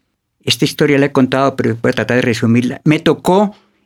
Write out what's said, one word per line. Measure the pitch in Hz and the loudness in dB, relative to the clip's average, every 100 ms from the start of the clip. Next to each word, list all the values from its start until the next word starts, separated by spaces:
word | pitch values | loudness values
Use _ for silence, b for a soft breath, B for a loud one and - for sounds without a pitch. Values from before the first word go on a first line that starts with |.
| _ _ _ _ | _ _ _ _
esta | - - | -4 -2
historia | 151 - 147 139 | -2 0 0 2
la | 143 | 2
he | |
contado, | 135 127 127 135 | 2 0 0 -2
pero | - 123 117 | -2 -4 -2
voy | - | -2
a | |
tratar | 127 107 120 | -2 -2 0
de | |
resumirla. | 123 110 113 117 123 139 | 0 0 0 0 0 -2
Me | - 156 | -2 0
tocó | 160 147 - 185 202 b b b | 0 0 0 0 0 b b b